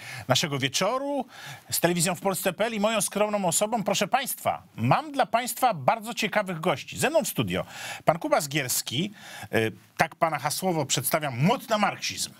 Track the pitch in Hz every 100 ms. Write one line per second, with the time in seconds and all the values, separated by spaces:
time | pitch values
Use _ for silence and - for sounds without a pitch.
0 | - - - 123 165 139 135 - 190 254
1 | 277 285 - - - - - - 165 175
2 | 175 175 196 185 196 180 226 220 208 220
3 | - 202 214 208 190 - 208 233 190 196
4 | 202 262 269 - 104 78 - - 117 190
5 | 302 277 220 226 247 - 254 175 127 226
6 | 214 233 214 208 190 165 160 139 - 87
7 | 226 311 240 - 104 87 - - - -
8 | - 160 302 277 147 147 127 - - 120
9 | 202 - - - 107 107 110 95 - -
10 | 160 - 165 147 151 - 190 165 131 -
11 | 131 160 151 120 160 262 - 214 196 131
12 | - - - -